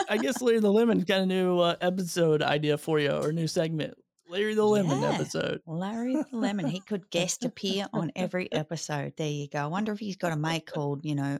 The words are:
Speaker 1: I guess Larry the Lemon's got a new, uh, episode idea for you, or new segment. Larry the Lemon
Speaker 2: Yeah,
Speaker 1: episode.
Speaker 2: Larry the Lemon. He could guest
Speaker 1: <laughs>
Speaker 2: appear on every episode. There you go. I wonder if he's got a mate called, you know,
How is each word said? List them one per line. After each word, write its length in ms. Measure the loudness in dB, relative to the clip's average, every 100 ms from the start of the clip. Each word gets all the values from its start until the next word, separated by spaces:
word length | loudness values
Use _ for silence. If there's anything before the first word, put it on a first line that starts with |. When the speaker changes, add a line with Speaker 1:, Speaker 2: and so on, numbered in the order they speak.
| -2
Speaker 1:
I 60 | -2
guess 240 | 0 0
Larry 180 | 2 4
the 100 | 4
Lemon's 320 | 6 4 4
got 160 | 2 2
a 60 | 2
new, 340 | 2 2 4
uh, 160 | 4 2
episode 640 | 0 -2 -2 2 4 4
idea 340 | 2 2 2 0
for 220 | 0 2
you, 120 | 2
or 200 | 2 0
new 140 | 0 0
segment. 460 | 0 0 -2 -6 -10 _ _ -8
Larry 240 | -2 0
the 80 | 4
Lemon 360 | 4 4 4 2
Speaker 2:
Yeah, 120 | 2
Speaker 1:
episode. 500 | 0 0 -2 -2 -4 -6
Speaker 2:
Larry 480 | -6 -4 -4 -2
the 120 | -2 -2 -2
Lemon. 300 | 0 0 -2
He 140 | -4
could 280 | -4 -6 -4
guest 340 | -2 -2 -2
Speaker 1:
<laughs> 20 | -6
Speaker 2:
appear 400 | -4 -4 -2 -4
on 180 | -4 -4
every 380 | -4 -4 -4 -4
episode. 640 | -4 -4 -6 -6 -6 -6 -4
There 100 | -4
you 220 | -4 -6
go. 120 | -4
I 60 | -4
wonder 220 | -2 -4
if 60 | -4
he's 160 | -6 -4
got 160 | -2
a 40 | -2
mate 300 | -2 -2 -4
called, 380 | -4 -4 -4 -2
you 80 |
know, 240 | -2 -2